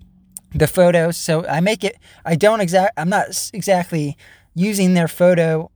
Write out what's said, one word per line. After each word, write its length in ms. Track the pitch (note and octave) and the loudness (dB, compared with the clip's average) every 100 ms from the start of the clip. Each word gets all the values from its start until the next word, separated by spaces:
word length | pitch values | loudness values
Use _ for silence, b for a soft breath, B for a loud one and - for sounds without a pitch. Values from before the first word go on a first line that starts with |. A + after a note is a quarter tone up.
| - _ _ - - | -20 _ _ -20 -8
the 120 | - D#3 | -2 0
photos. 520 | - F3 F3 E3 E3 | 4 4 4 0 -2
So 280 | - D#3+ - | -4 -4 -2
I 140 | C#3+ | -2
make 240 | F#3+ A3 | -2 -2
it, 140 | G3+ - B B | -4 -8 B B
I 100 | - | -4
don't 260 | E3 G3+ A3 | 2 4 2
exact, 340 | F3+ F#3 G3 - | 0 2 0 -2
I'm 140 | D#3+ | -2
not 180 | G3+ - | -2 -2
s-, 220 | - - | -6 -10
exactly 640 | G3 G3+ F#3 E3+ E3 D3 C#3+ b b b | -6 -2 0 -2 -4 -6 -8 b b b
using 400 | E3 G3 G3+ F#3 | -4 -2 0 2
their 140 | F3+ E3 | 2 0
photo 600 | - F3+ F3 E3 D#3+ E3+ | 2 2 4 0 -2 -6